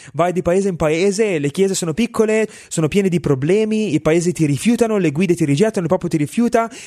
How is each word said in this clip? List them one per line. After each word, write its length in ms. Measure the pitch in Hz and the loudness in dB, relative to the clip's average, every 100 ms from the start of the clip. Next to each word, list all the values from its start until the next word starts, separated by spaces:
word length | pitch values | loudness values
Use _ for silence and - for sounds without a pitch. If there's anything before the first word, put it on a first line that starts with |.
| - | -8
vai 200 | 139 175 | -2 -2
di 80 | 175 | 0
paese 280 | 175 185 196 | 0 0 0
in 60 | 165 | -2
paese, 640 | 160 160 196 196 214 165 | 0 2 0 0 0 0
le 120 | 143 | -2
chiese 240 | 180 196 185 | 0 0 0
sono 180 | 170 | -4
piccole, 540 | 156 233 - 220 220 214 - - | -2 -2 0 2 2 -2 -6 -8
sono 200 | - 156 | -2 0
piene 220 | 180 196 | 2 2
di 100 | 170 | 0
problemi, 720 | 147 135 147 208 220 220 214 | 0 0 2 0 0 -2 0
i 80 | 147 | 0
paesi 300 | 156 170 170 | 2 2 0
ti 140 | 165 151 | 0 0
rifiutano, 520 | 139 220 233 226 208 | 0 0 2 2 2
le 140 | 165 | 0
guide 240 | 143 190 170 | 0 0 0
ti 100 | 156 | 0
rigettano, 400 | 139 220 202 165 | 2 0 0 -2
il 60 | |
popolo 180 | 180 175 | -2 0
ti 80 | 165 | -2
rifiuta, 520 | 147 - 233 233 226 - | -2 -2 0 0 -2 -8